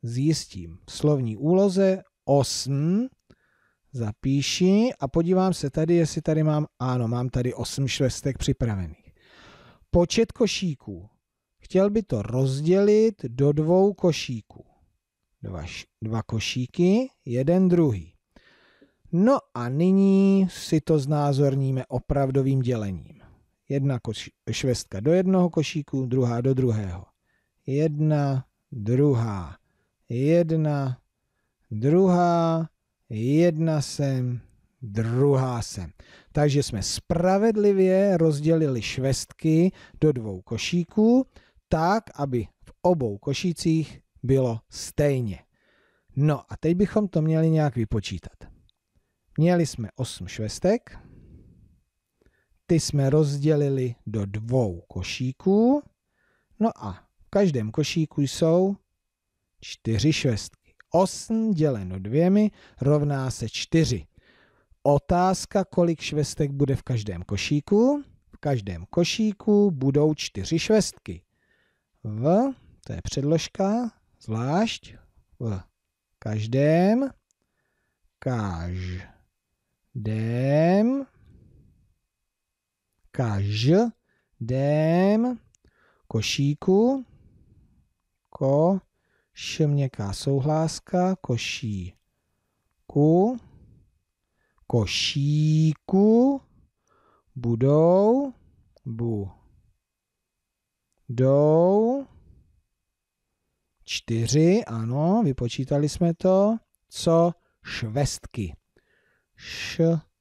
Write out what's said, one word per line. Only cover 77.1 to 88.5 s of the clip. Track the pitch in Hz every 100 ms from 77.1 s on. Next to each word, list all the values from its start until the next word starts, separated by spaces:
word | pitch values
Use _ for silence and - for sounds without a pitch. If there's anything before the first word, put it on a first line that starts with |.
| - _ _ _ _ _ _ _ _ _ _
každém, | - 123 104 85 87 90 92 90 - _ _ _ _ _ _ _ _ 127 107 110 113 120 135 143 165 190 226 277 269 _ _ - _ _ _ _ _ _ _ _ _ _ _ _ _ _ _ _ _
každém | - 120 101 101 104 123 180 233 - _ _ _ _ 117 131 139 151 156 170 190 214 240 240 _ _ _ _ _ _ _
košíku, | 113 104 - 143 147 - 190 233 269 247 _ _ _ _ _ _ _ _ _ _ _ _
ko, | - 135